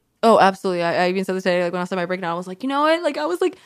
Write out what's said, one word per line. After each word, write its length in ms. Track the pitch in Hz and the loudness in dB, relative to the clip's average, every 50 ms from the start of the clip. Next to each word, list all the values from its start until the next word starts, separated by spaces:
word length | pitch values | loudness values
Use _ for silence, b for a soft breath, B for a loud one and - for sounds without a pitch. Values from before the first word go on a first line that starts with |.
| _ _ _ - - | _ _ _ 0 4
Oh, 160 | 226 214 - | 6 6 6
absolutely. 420 | 170 196 190 - - 196 180 175 170 | 6 4 2 0 -4 -4 -2 0 0
I, 220 | 170 160 160 180 | 0 0 2 0
I 40 | 180 | 0
even 120 | 185 196 190 | 0 -2 -2
said 120 | 190 185 | -4 -4
this 60 | 185 185 | -2 0
today, 200 | 190 175 180 180 | 0 0 0 0
like, 80 | 175 175 | -2 -2
when 100 | 180 180 | -4 -4
I 20 | |
said 120 | 180 196 | -4 -4
my 100 | 185 175 | -4 -4
breakdown, 240 | 175 185 185 190 165 | -4 -4 -6 -4 -6
I 40 | 170 | -6
was 120 | 175 185 | -6 -6
like, 160 | 185 185 - - | -10 -12 -8 -6
"You 60 | 269 | -4
know 120 | 277 285 | -2 0
what? 220 | 294 311 320 339 349 | 2 2 2 2 0
Like, 160 | 294 285 302 | -2 -4 -2
I 80 | 302 | -4
was 160 | 320 359 330 370 | -4 -2 0 -2
like, 160 | 339 - B B | -2 -2 B B